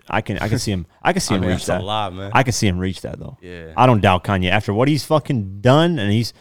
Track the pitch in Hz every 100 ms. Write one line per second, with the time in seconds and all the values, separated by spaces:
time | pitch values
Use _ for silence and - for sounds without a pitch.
0 | - 104 - 104 107 113 - 95 82 _
1 | - 185 - 98 90 90 - 90 92 107
2 | 101 90 98 107 127 113 107 90 92 90
3 | - - - - 90 87 80 80 127 110
4 | 98 92 - 98 90 101 104 101 135 151
5 | - 156 - 135 95 98 117 143 170 160
6 | 101 107 117 -